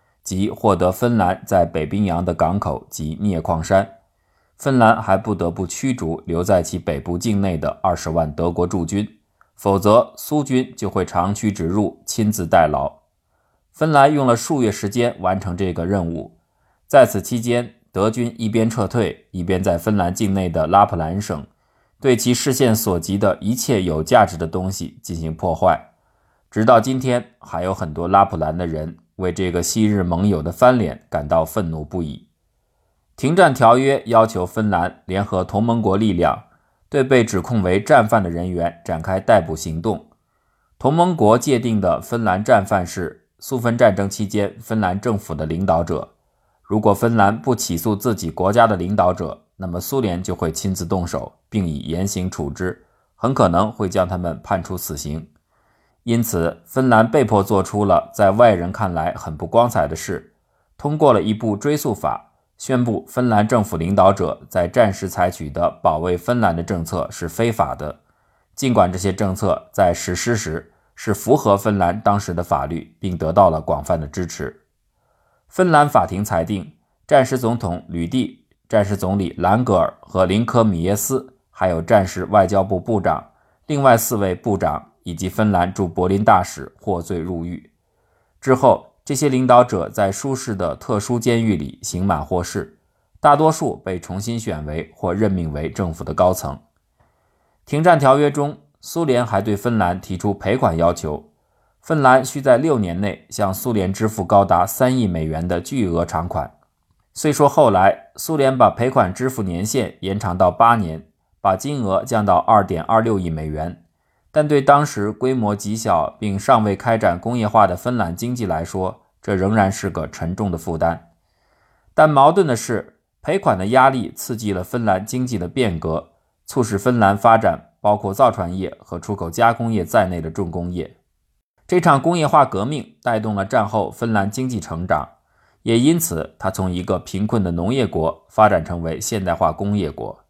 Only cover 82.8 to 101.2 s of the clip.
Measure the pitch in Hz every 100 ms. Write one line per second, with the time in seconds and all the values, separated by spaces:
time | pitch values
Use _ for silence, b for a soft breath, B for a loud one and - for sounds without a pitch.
82.8 | 85 107 90 78 - _ _ _ - 147
83.8 | 135 117 - 110 98 90 113 95 85 71
84.8 | - _ - 82 95 101 110 90 87 95
85.8 | 92 87 90 98 107 95 90 - 67 _
86.8 | - 87 82 90 85 87 85 87 - _
87.8 | _ _ _ _ _ _ - 131 131 98
88.8 | - _ - 139 147 127 127 123 123 98
89.8 | 80 107 98 98 139 131 - 98 87 69
90.8 | - 107 104 120 123 117 113 90 71 -
91.8 | - 90 98 78 73 90 85 101 - _
92.8 | _ _ _ _ 147 143 156 156 135 -
93.8 | - 92 - 92 107 117 110 78 76 78
94.8 | - _ 92 95 107 95 82 73 78 -
95.8 | 92 80 69 78 92 92 69 67 _ _
96.8 | _ _ _ _ _ _ _ _ - 147
97.8 | 170 160 135 139 147 143 143 - _ _
98.8 | - 170 160 123 120 98 107 101 123 113
99.8 | 90 92 - 92 104 98 95 127 113 82
100.8 | 82 87 78 73